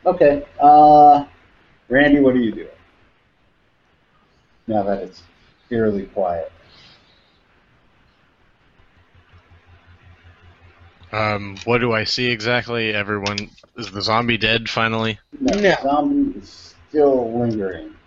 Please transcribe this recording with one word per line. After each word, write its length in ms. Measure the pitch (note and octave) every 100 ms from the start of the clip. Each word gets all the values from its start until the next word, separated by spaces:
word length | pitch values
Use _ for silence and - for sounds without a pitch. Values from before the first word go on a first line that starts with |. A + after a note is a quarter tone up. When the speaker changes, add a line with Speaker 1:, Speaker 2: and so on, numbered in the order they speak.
| F3+
Speaker 1:
Okay. 400 | F3+ D3 C#3+ - -
Uh, 640 | C#3+ D3+ D3+ D3+ D3 D3 C#3+ _ _ _ _ _ _
Randy, 300 | B2+ D3 C#3+
what 140 | C3 B2+
are 40 |
you 140 | A2+
doing? 140 | G2+ D#2+ - _ _ _ _ _ _ _ _ _ _ _ _ _ _ _ _ _ _ -
Now 160 | G#2+
that 200 | G2+ G2
it's 200 | F2+ - _ _ _ _ _
eerily 360 | A#2 A2 G2 F#2+
quiet. 440 | G#2 F#2 E2+ D#2 _ _ - - _ _ _ _ _ _ _ _ _ _ _ _ _ _ _ _ _ _ _ _ F2+ _ F2+ _ F2 _ F2 _ F2 E2+ F2 F2 F2 F2 E2+ F2 _ E2 _ - _ -
Speaker 2:
Um, 460 | G#2+ G#2+ G#2 G2+ G2 A#2
what 140 | A#2+
do 140 | A#2+
I 100 | A2
see 240 | G#2 - B2
exactly? 680 | A#2 A2 B2 A2+ A#2+ A2
Everyone, 560 | G#2 G2+ G#2 G2+ G2+ G#2+ - _ -
is 140 | G#2+
the 100 | G2+
zombie 360 | G2+ A2 A#2+ A2+
dead 320 | A2 A#2 A2+
finally? 500 | - A2+ A2+ A2+ G#2+ _ -
Speaker 1:
No, 160 | C3 G3+
the 60 |
Speaker 3:
No. 140 | G3+ D3
Speaker 1:
zombie 580 | C3+ D3 - C#3+ - -
is 360 | - - - _ _
still 420 | D3+ C#3+ C3 A2+ A#2
lingering. 560 | A#2 G#2+ F#2+ E2+ D#2 -